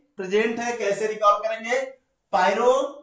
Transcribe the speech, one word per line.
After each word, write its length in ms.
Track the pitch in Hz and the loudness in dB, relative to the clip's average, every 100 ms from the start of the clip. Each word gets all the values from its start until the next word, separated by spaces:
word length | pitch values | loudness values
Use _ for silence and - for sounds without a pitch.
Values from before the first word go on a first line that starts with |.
| _ - | _ -12
present 420 | 185 208 226 233 | -2 0 0 -2
है। 180 | 240 240 | -6 -4
कैसे 300 | 202 202 214 | -2 -2 -2
recall 300 | 214 208 202 | 0 2 2
करेंगे? 400 | 220 220 226 254 269 - _ _ _ | 0 -6 -2 -2 -2 -10 _ _ _
pyro 400 | 190 185 208 226 262 - - | 2 2 4 4 2 0 -8